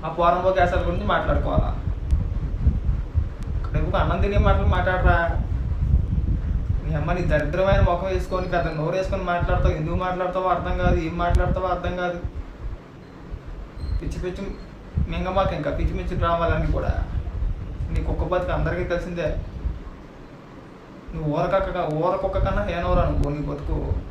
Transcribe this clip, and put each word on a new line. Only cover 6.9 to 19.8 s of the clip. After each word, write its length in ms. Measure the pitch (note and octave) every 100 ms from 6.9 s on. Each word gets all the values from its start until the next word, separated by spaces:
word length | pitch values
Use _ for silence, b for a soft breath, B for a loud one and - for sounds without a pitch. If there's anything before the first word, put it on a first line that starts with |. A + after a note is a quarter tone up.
అమ్మ 180 | D3+ D#3
నీ 100 | F3+
దరిద్రమైన 580 | D#3 D3+ D3 F3 F#3+ F#3+
ముఖం 260 | F3+ F3 F#3+
వేసుకొని 420 | F#3 - F#3 F3
పెద్ద 200 | F3 D#3 D#3
నోరు 200 | D#3 F#3
వేసుకొని 260 | - F#3+
మాట్లాడతావు. 520 | F3+ F3 F3 F3+ F3
ఎందుకు 220 | D#3 D#3 F3+
మాట్లాడతావో 520 | F#3 F3+ F3+ F#3 F#3
అర్థం 300 | F3+ F3+ F3+
కాదు, 180 | F3+ F3
ఏం 220 | D#3+ E3+
మాట్లాడతావో 480 | F3 F3+ - F#3 F#3
అర్థం 300 | F3 F3+ F3+
కాదు. 240 | F3 F3 - - - - - - - - - - - - - - - - - -
పిచ్చి 160 | D#3 E3
పిచ్చి 240 | F3+ F#3+ G3 - - - - - -
మింగమాక 440 | E3 F3+ F#3+ F#3+
ఇంకా 180 | D#3+ D3
పిచ్చి 220 | C#3+ -
పిచ్చి 240 | F#3 F3 E3+
డ్రామాలన్నీ 560 | D#3+ E3+ E3 D#3+ D#3
కూడా. 200 | - - - - - - - - - - - -
నీ 140 | -
కుక్క 200 | - -
బతుకు 280 | - F#3 F3+
అందరికీ 320 | D#3 D#3 F3
తెలిసిందే. 520 | - F3 F3+ E3+ D3+ - - - - -